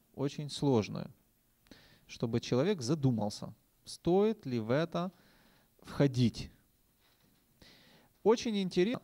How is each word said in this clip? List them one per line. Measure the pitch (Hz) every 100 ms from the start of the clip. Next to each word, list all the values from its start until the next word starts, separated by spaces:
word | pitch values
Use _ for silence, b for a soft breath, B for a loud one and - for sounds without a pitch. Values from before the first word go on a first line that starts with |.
| _ -
очень | 139 - 147
сложную, | - 143 120 95 - - - _ _ _ _ _ B B B -
чтобы | - 120 117
человек | - 120 165 202
задумался, | 117 160 135 113 104 - - - _ _ -
стоит | - - 180 214 214 143
ли | 120
в | 110
это | 135 165 170 185 b b b b b b _
входить. | - - 143 123 120 - - - _ _ _ _ _ _ _ _ _ _ B B B B B _
Очень | 196 226 240 202
интересно, | 185 180 185 262